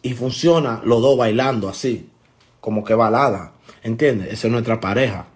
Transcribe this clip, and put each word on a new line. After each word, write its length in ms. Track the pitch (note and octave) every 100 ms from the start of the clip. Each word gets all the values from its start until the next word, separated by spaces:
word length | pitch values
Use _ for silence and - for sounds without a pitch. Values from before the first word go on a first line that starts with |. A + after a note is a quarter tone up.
Y 140 | B2+
funciona 640 | A#2+ B2+ B2+ E3 E3 C#3 A2+
los 200 | - A#2+
dos 160 | B2+ C3
bailando 500 | A#2 A2 C3 A#2+ G2
así, 400 | F#2+ C3 A2+ - _ _ _ _ _
como 200 | - G#2+
que 100 | G#2+
balada, 580 | A2+ A2+ A#2 C#3 G2 D#2+ _ _ -
¿entiendes? 500 | A2 A#2 D3 A2+ F#2
Esa 140 | G#2+ A2+
es 40 |
nuestra 300 | A#2 A#2 A2+
pareja 460 | F#2+ G#2 C3 F#2+ -